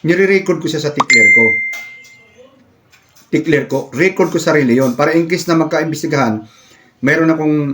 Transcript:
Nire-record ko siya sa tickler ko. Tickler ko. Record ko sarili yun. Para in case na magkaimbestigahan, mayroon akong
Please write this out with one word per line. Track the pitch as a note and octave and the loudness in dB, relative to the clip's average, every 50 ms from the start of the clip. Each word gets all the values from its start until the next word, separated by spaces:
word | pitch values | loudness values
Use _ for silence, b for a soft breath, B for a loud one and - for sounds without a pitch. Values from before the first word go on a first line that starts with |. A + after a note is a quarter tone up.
| - | -2
Nire-record | D#3+ F3+ F#3 G3 F#3+ G3 F#3+ F#3+ F#3 E3+ D3+ | 0 2 2 2 2 2 2 0 -2 -2 -2
ko | - D#3 | -4 -6
siya | D#3+ D3 | -6 -4
sa | D3+ C#3 - | -6 -4 -4
tickler | - - - - G#2 - - - | -2 -2 0 2 2 4 4 4
ko. | - - - - - - - - - - - - - - - - _ _ _ _ A#3+ B3+ C4+ _ _ _ _ _ _ _ _ _ _ _ _ _ - _ _ E3 | 4 2 2 0 -2 -6 -10 -12 -14 -16 -20 -20 -20 -20 -20 -20 _ _ _ _ -20 -20 -20 _ _ _ _ _ _ _ _ _ _ _ _ _ -20 _ _ -2
Tickler | D3 - E3 D3 C#3 - - | -2 0 0 0 0 0 -2
ko. | C3+ C3+ - - A#2+ | -4 -6 -6 -6 -2
Record | C3+ F3+ F#3+ F#3+ G3+ F#3 - - | 0 0 0 2 0 0 0 -2
ko | E3+ | -2
sarili | - - E3 D3 C3+ A#2+ A#2 | 0 0 2 2 2 2 2
yun. | C3 C3+ B2 A#2+ | 2 2 0 0
Para | C#3 D3+ D#3+ D#3+ | 0 0 2 2
in | E3 E3+ E3 | 0 0 0
case | F#3 E3 - | -4 -4 -2
na | F3 E3 | 0 0
magkaimbestigahan, | D#3+ D#3 D#3+ E3+ D#3 D#3+ D#3+ C#3+ - E3+ D#3+ D3 C#3 B2 A2+ G#2+ G#2 G#2+ B B B B B B B B B B _ A#2+ | 0 0 0 -2 -2 -2 -4 -4 -6 -4 -2 0 0 0 0 -2 -4 -8 B B B B B B B B B B _ 0
mayroon | C#3 D#3 E3 D#3+ D#3+ | 0 2 2 2 2
akong | D#3+ D#3 D3+ D3+ D3+ D3+ C#3+ C#3 | 0 0 0 0 0 0 -2 -4